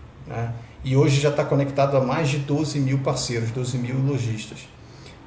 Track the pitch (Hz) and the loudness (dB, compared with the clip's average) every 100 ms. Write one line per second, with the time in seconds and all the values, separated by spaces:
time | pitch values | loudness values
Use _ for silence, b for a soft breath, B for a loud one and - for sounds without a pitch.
0 | - - - 117 117 B B B 131 135 | -20 -18 -10 -6 -6 B B B 2 4
1 | 156 135 147 151 - 139 135 139 143 135 | 6 4 4 2 2 2 2 2 2 2
2 | 123 156 143 143 139 143 147 147 131 135 | 2 0 0 0 0 0 0 0 2 2
3 | 151 135 - 117 113 127 120 127 120 135 | 0 -2 -2 -2 -2 -2 -2 -2 -2 0
4 | 139 131 113 107 - - - - B B | 0 0 -2 -4 -8 -14 -16 -20 B B
5 | B B | B B